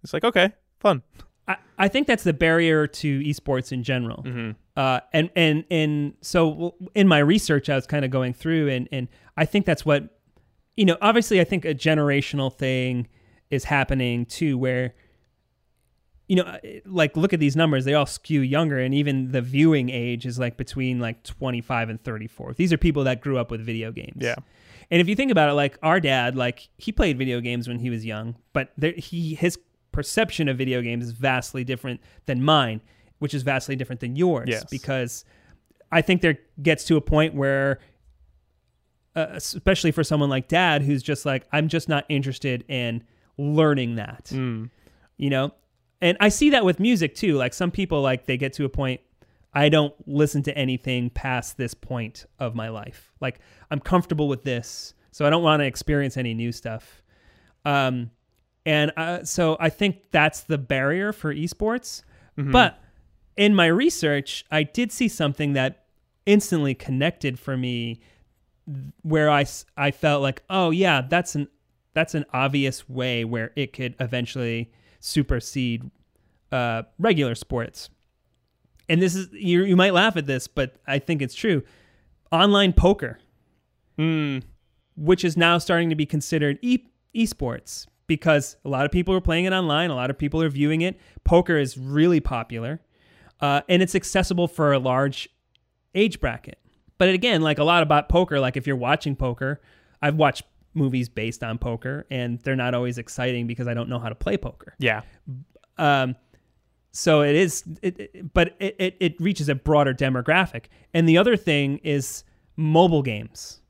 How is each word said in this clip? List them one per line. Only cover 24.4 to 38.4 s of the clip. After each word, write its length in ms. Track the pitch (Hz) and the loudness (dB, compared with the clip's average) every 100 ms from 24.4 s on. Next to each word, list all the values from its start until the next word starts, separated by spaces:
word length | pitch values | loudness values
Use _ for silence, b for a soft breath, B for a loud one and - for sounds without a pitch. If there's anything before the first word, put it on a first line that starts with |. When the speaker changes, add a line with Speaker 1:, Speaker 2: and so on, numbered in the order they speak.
| - b b b b | -12 b b b b
Speaker 2:
And 100 | 170 | 2
if 80 | 175 | 2
you 80 | 208 | 0
think 140 | 269 | 2
about 200 | 196 147 | 4 4
it, 40 | |
like, 240 | 147 143 - | 2 0 -2
our 160 | 156 185 | 0 2
dad, 360 | 151 131 123 131 | 2 0 0 -2
like, 320 | 123 - - _ | -4 -4 -18 _
he 140 | - | -6
played 280 | - 185 127 | 0 0 0
video 220 | 131 120 | -2 -4
games 260 | 120 120 120 | -4 -6 -6
when 100 | 120 | -6
he 140 | 123 | -6
was 120 | 117 | -6
young, 340 | 113 107 113 117 _ | -8 -10 -10 -12 _
but 180 | 147 131 - | -6 -6 -2
there, 180 | 156 - | -4 -4
he, 380 | - 170 160 156 | -10 -8 -6 -2
his 240 | 175 - _ _ _ | -2 -2 _ _ _
perception 580 | - 143 - 220 - 147 | -8 -4 -2 -2 0 -2
of 80 | 127 | 0
video 240 | 131 123 | -2 -2
games 240 | 120 120 120 | -2 -6 -8
is 60 | |
vastly 520 | 117 135 127 - 135 | -2 -2 -2 -4 -8
different 380 | 123 127 131 120 b b - | -6 -6 -8 -10 b b -6
than 160 | 123 | 0
mine, 400 | 139 156 120 110 _ b b _ | 4 4 2 -4 _ b b _
which 160 | 143 147 | -6 -4
is 80 | |
vastly 320 | 131 131 - 135 | -2 -4 -4 -8
different 240 | 127 123 | -8 -8
than 160 | 120 135 | -8 0
yours. 320 | 180 143 123 | 0 0 -2
Speaker 1:
Yes. 140 | 110 | -6
Speaker 2:
Because 640 | - 131 - 135 123 - - b b b _ _ _ | -6 -12 -6 -4 -4 -8 -18 b b b _ _ _
I 100 | 165 | 0
think 200 | 156 180 | 2 2
there 180 | 170 147 _ - | 2 0 _ -2
gets 260 | 147 156 - | 0 0 2
to 120 | 156 | 0
a 40 | |
point 340 | - 151 156 143 | 4 2 2 0
where, 420 | 139 135 139 131 b b _ _ _ _ | 0 0 0 -4 b b _ _ _ _